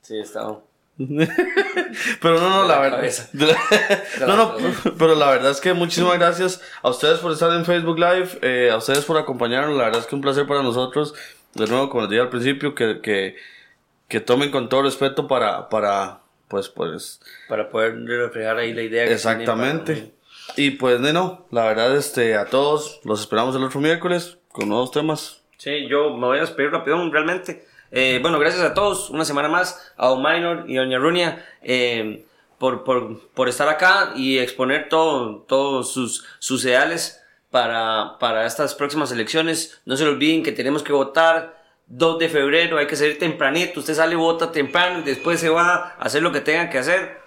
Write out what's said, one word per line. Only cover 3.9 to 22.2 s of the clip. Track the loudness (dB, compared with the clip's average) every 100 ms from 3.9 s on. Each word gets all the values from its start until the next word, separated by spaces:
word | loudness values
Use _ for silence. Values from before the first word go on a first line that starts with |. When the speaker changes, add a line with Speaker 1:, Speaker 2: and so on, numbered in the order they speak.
| -2 -2 -2
Speaker 1:
De |
la | 2
Speaker 2:
no, | 4
no, | 4 2
Speaker 1:
cabeza. | -4 -2 -4 2
Speaker 2:
pero | 4 6
la | 6
verdad | 6 4
es | 2
que | 0
muchísimas | 2 0 2 2 4
gracias | 4 4 -2 -2 -14 -2
a | -2
ustedes | 2 2 2
por | 0
estar | 0 2
en | 2 2
Facebook | 0 0 2
Live, | 2 2 -2 -2
eh, | -2 2 4
a | 2
ustedes | 2 0 2
por | -2
acompañarnos. | -2 -4 -2 0 0 0
La | 0
verdad | 0
es | -4
que | -4
un |
placer | -2 0 0
para | 0
nosotros. | 0 -2 -2 -2 -4 -8 -20 -20 _ -4
De | 0
nuevo, | 0 0
como | -2
les | 0
dije | 0
al | 0
principio, | 0 -2 -2 -4 -2
que, | -2 -2
que, | -2 -2 -2 -8 -20 -20 _ _ _ _ _
que | -6
tomen | 0 2 2
con | -2 0
todo | 0
respeto | 0 0 -2 -2 -2
para, | 0 0 -2 -2
para, | -2 0 0 -2 -10 _ _ _
pues, | -6 -6
pues | -8 -8 -8 -14 -18 -20 -20 -8
Speaker 1:
Para | -6 -4
poder | -2 -2 -2 -6
reflejar | -4 -4 -4 -4 -2
ahí | -4
la | -6
idea | -4 0 0
que |
Speaker 2:
Exactamente. | 0 0 0 -2 0 -2 -2 -4 -6
Speaker 1:
tienen | -8 _ _ -20 -10
para | 0
Speaker 2:
Y | 0
pues, | 2 2 2
de | 2
no, | 0 -2 -6 -4
la | 0 2
verdad, | 2 2 2
este, | 0 0